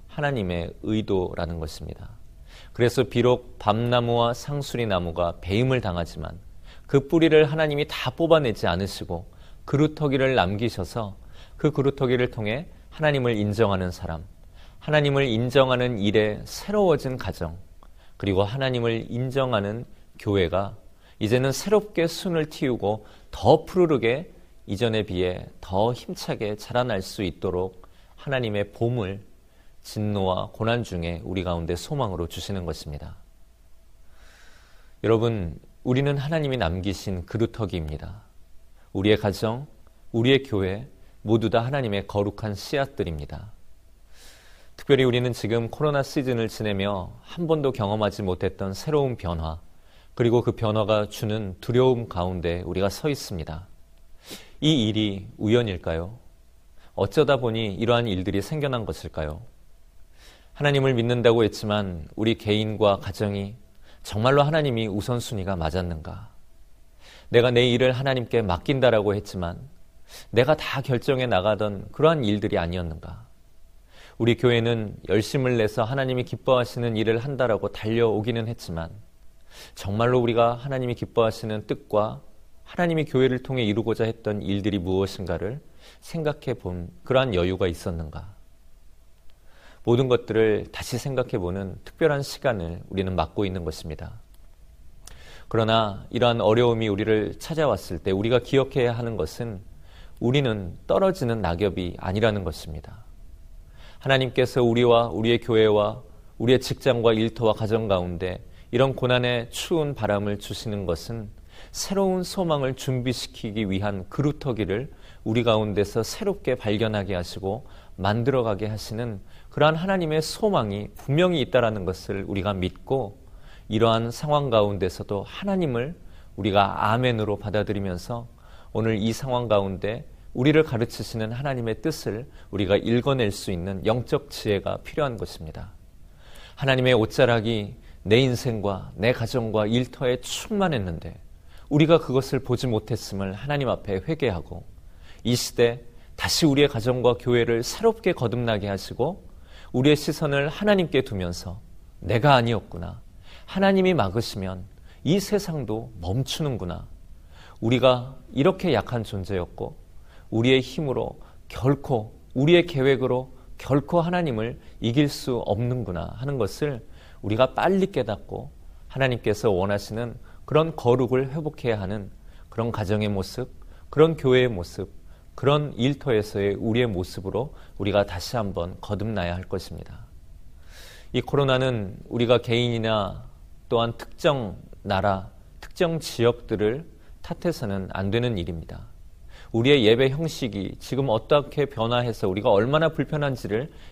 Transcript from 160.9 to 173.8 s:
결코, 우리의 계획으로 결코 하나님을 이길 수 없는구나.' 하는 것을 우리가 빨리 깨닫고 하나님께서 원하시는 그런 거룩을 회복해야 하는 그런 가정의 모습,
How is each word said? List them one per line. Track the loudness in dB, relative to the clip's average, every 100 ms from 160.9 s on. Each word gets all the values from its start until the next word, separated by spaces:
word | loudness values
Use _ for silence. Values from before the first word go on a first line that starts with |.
| -2 -4 -8 -18 -20 -16
결코, | -2 0 0 0 -2 -4 -14 -8
우리의 | 0 6 6 6
계획으로 | 2 2 2 2 -2 -4 -14 -18 -16
결코 | 0 0 2 0
하나님을 | 2 0 0 -2 -4 -6 -14 -4
이길 | 0 4 2
수 | 0 -4 -2
없는구나.' | 0 0 0 -2 -4 -6 -6 -8
하는 | -6 -2
것을 | -2 -2 -4 -4 -12 -20 -20 -12
우리가 | -4 4 4 4
빨리 | 2 2 2
깨닫고 | 0 -4 -4 -8 -10 -10 -14 -18 -18 -12
하나님께서 | 0 0 2 0 2 2
원하시는 | 2 2 -2 -4 -8 -8 -10 -16 -18 0
그런 | 2 2 2
거룩을 | 4 4 4 2 0
회복해야 | -4 -6 -4 -2 -2
하는 | -2 -6 -8 -14 -20 -20 -12
그런 | -6 -4
가정의 | -2 0 0 0
모습, | -2 -4 -6 -10 -12 -18 -18